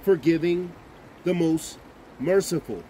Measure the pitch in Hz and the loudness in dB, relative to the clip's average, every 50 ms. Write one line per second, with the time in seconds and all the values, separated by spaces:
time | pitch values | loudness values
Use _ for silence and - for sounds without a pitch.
0 | - 196 196 165 117 160 165 160 151 175 175 175 180 175 170 - - - - - | 4 2 2 2 4 2 2 2 2 0 0 0 -2 -6 -10 -16 -20 -20 -20 -20
1 | - - - - - 175 180 175 170 160 160 160 - - - - - - - - | -20 -20 -20 -8 -4 -2 0 2 2 2 2 0 -2 -6 -16 -18 -20 -20 -20 -20
2 | - - - - 127 156 185 196 185 - 180 156 - - 113 90 82 - | -20 -20 -12 -8 -2 2 2 2 2 0 -4 -4 -4 -6 -10 -10 -10 -16